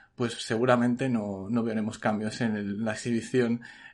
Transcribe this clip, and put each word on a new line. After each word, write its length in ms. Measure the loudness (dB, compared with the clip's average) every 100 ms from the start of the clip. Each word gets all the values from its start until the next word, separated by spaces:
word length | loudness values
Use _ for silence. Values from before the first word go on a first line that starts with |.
| -16 -4
pues 160 | -4
seguramente 800 | -4 -4 0 4 6 6 2 0
no, 380 | 0 -2 -4 -2
no 120 | 0
veremos 360 | 0 0 -2 -2
cambios 420 | -2 0 -2 -2
en 160 | -2 -2
el, 280 | -4 -4
la 80 | -4
exhibición, 680 | -4 -2 -2 0 2 2 0 -4 -20 -18